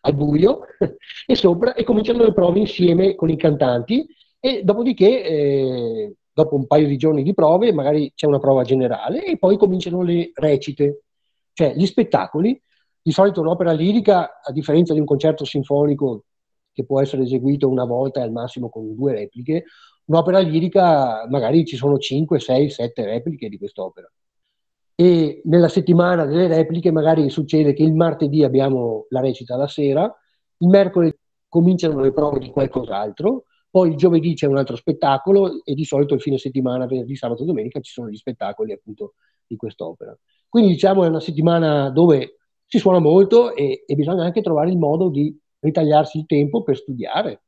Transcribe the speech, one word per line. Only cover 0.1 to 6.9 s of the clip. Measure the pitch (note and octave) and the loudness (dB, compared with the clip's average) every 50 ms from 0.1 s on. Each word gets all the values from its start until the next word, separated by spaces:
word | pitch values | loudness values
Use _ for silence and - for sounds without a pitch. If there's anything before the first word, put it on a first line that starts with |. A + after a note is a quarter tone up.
| D3 | 0
buio, | C#3 D3 D3 D3 D3+ F3 A3 D4 - - - - _ | 0 0 0 2 2 2 2 2 0 -8 -20 -6 _
<laughs> | G3 F3 - - - - - - - | -6 -6 -6 -14 -20 -20 -20 -16 -4
e | - B3 | -2 -2
sopra, | - - F3+ F3 F3 A#3 B3 B3 | 2 2 2 2 2 0 -2 -2
e | A#3+ A3+ | -2 0
cominciano | - A3+ G#3+ G#3+ - A#3+ A#3+ A#3 | 0 0 0 2 0 0 2 2
le | A3 | 2
prove | - G3 F3+ F3 F3 G3+ | 4 4 2 2 2 2
insieme | G#3+ - - - F3+ F3 E3+ F3 F#3+ G3 G3 | 0 -2 0 0 2 2 4 4 2 2 0
con | - E3+ D#3+ | 0 -2 -2
i | D#3+ | 0
cantanti, | D3 - D#3+ D3+ C#3 C#3+ B2+ B2 A#2+ A#2+ - A3+ C4+ D#4 - - _ _ _ _ _ | 0 0 0 2 2 0 0 0 -2 -2 -2 -2 -4 -4 -6 -16 _ _ _ _ _
e | - C4 C4 G#3 G3 | -4 -4 -4 0 0
dopodiché, | F#3 G#3 A3+ A#3+ C4 A3+ - F#3 G3+ B3+ B3+ F#3+ | -2 0 0 0 -2 2 4 4 4 4 2 -2
eh, | E3 E3 D3 D3 C#3+ C#3 C#3 C3+ C3 B2+ B2 A#2+ A#2 - A2 G#2+ G#2 - _ _ _ | -2 -2 0 0 0 0 0 -2 -2 -4 -4 -6 -6 -6 -6 -8 -10 -12 _ _ _
dopo | _ D3+ D#3 D#3 D3 | _ 0 0 0 0
un | C#3 C3 | -4 0
paio | A2+ D3 D3+ D#3 | 2 2 2 4
di | C#3+ | 2